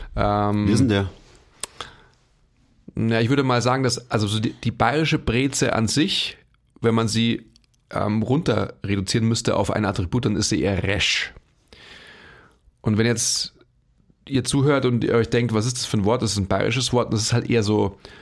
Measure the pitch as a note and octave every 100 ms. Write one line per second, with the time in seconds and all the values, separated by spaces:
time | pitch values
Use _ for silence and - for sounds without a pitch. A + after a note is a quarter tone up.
0 | - - G#2 G#2 G#2 G#2 G#2 G#2 F#2 G2+
1 | G2 - - - _ - - - - -
2 | - _ _ _ _ _ _ _ - -
3 | A2+ A2+ A#2 C#3 C3 A#2+ A#2 C3 C3 -
4 | - A2 G#2 G#2+ G#2+ - - - A#2 D3
5 | D#3 D#3+ - A2+ C3+ - C3 G#2+ A2 C3+
6 | F#3 - - - _ _ _ - A#2 A2+
7 | A2+ A2 A#2 - - _ _ _ _ -
8 | G#2 A2 A2 C#3 F3 G#2 G2 - F#2+ G2+
9 | F#2+ A#2 A2+ A#2 - - G2 - G#2 -
10 | F2+ B2+ B2 G#2 G#2+ G#2 D2+ F#2 F#2 G#2
11 | - - - - _ _ _ - - -
12 | - - - - - _ _ _ - G#2
13 | A2+ A#2 - - - _ _ _ _ _
14 | _ _ - C3+ B2 C#3 C#3 C#3 C3 A#2+
15 | B2 A#2+ A2 B2 A#2+ A2 A#2+ B2 - A2
16 | G2 B2 A#2 G2+ F#2+ G2 G2+ A#2+ A#2+ A#2+
17 | A2+ A2+ G#2+ A#2+ A#2 A#2 G#2 G#2+ G2+ -
18 | - -